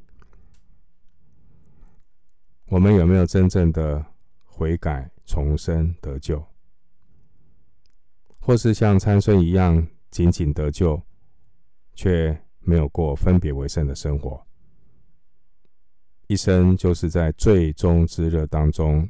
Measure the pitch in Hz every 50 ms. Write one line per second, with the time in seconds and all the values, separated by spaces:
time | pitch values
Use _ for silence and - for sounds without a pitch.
0 | - - - - - - - - - - - - - - - - - - - -
1 | - - - - - - - - - - - - - - - - - - - -
2 | - - - - - - - - - - - - - - 98 90 92 104 107 92
3 | 82 87 95 95 87 - - 95 92 92 - 95 85 82 80 80 78 76 73 78
4 | 76 - - - - - - - - - - - 80 80 87 - - 80 71 67
5 | 65 - - - - - - 76 71 73 76 76 - - 82 80 80 85 82 -
6 | - 76 67 69 - - 78 73 73 - - - - - - - - - - -
7 | - - - - - - - - - - - - - - - - - - - -
8 | - - - - - - - - - 127 123 113 - 113 104 - 113 104 101 92
9 | - 104 101 101 - 110 104 92 85 85 92 92 92 87 82 82 82 - - -
10 | - - - - 85 87 - - 82 73 73 76 76 73 - - 92 80 76 -
11 | - - - - - - - - - - - - - - - - - - - -
12 | - 92 87 82 80 80 78 - - - - - - 87 82 82 73 71 - 90
13 | 80 73 69 - - 92 92 87 78 76 69 69 69 71 - 80 73 69 67 -
14 | - 76 71 71 - - - - - - - - - - - - - - - -
15 | - - - - - - - - - - - - - - - - - - - -
16 | - - - - - - 101 92 - 98 92 92 90 92 92 - - 90 87 -
17 | 92 82 - 87 82 78 - - - 113 101 90 82 78 76 - - 87 85 85
18 | 85 - - - 82 82 82 80 78 - 80 76 76 76 - - 78 76 76 78
19 | 85